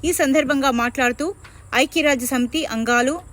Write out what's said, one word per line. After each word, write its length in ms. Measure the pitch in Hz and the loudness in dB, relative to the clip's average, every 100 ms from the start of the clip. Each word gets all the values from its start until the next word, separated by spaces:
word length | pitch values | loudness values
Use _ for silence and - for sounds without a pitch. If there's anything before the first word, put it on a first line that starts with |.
| 311 | -2
ఈ 60 | |
సందర్భంగా 580 | 339 269 269 262 277 269 | 0 2 2 2 0 2
మాట్లాడుతూ, 560 | 240 240 254 247 240 311 415 - - - 240 | 0 -2 0 -2 0 -6 -6 -18 -20 -6 -2
ఐక్యరాజ్య 520 | 285 330 294 277 247 | 0 0 0 0 0
సమితి 380 | 262 247 311 - | -2 -2 -2 -4
అంగాలు 500 | 226 226 240 254 339 - | -4 0 2 2 -2 -8